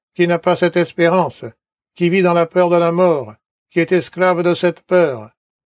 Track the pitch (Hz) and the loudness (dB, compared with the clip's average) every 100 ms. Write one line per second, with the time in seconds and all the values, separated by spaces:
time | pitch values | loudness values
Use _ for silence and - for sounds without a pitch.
0 | _ - 175 170 180 170 175 175 165 - | _ -2 0 0 0 0 0 0 -4 0
1 | 170 185 151 - 120 - _ _ _ - | 0 0 -2 -6 -18 -18 _ _ _ -4
2 | 170 190 180 175 165 180 175 175 170 170 | -2 2 2 2 0 0 2 2 0 2
3 | 180 151 107 104 _ _ _ 165 165 180 | 0 0 -6 -16 _ _ _ -4 0 -2
4 | - - 185 170 175 165 180 165 - 180 | -2 -2 0 0 -2 0 -2 -4 -2 0
5 | 160 123 107 _ _ _ | 2 -2 -14 _ _ _